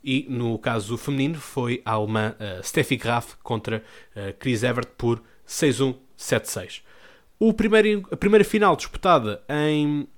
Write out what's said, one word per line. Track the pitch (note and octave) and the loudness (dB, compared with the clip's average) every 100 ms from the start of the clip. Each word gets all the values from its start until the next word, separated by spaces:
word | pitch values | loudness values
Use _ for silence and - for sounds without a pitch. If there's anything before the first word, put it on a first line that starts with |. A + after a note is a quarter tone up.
E | C3+ C3 D3+ | -2 -2 -2
no | B2+ A#2+ A2 | -4 -2 -2
caso | B2 A#2 G2 A#2 | -2 -4 -4 -6
feminino | - C#3 C3+ D#3+ | -4 -2 -2 -4
foi | - - A#2+ A#2+ | -8 -6 -4 -4
a | - | -2
alemã, | A2 G#2+ A2 G#2+ - | -2 0 0 -2 -4
eh, | G#2 F#2 | -10 -10
Steffi | - - C3+ C3 | -4 -2 0 -2
Graf | A#2 A#2+ - - | 0 -2 -2 -18
contra, | - A2+ G#2+ A2 - - - - | -6 -6 -4 -6 -8 -20 -20 -12
eh, | G2 G2 | -12 -6
Chris | C#3 A#2 | -4 0
Evert | B2 A#2+ A#2+ _ | 0 -2 -6 _
por | A#2 A#2 - - | -2 -2 -6 -20
seis | - - D3+ A2+ | -12 0 0 2
um, | C3+ B2+ _ - | 0 -2 _ -16
sete | - A#2+ - | -2 -2 -2
seis. | - F2+ - - - - - _ _ | -10 -10 -16 -20 -20 -20 -20 _ _
O | A3+ | 2
primeiro, | A3 G#3+ G#3+ G#3+ G#3 F#3+ | 4 4 4 4 2 -4
a | - | -2
primeira | G3 G#3+ | 4 6
final | G3+ G#3+ G3+ D#3 | 6 4 4 2
disputada | - - F#3+ D#3+ A2 G2+ - | -2 -4 4 4 4 -6 -4
em | D3 D3+ D3+ D3 D3 - | -2 0 2 0 -2 -6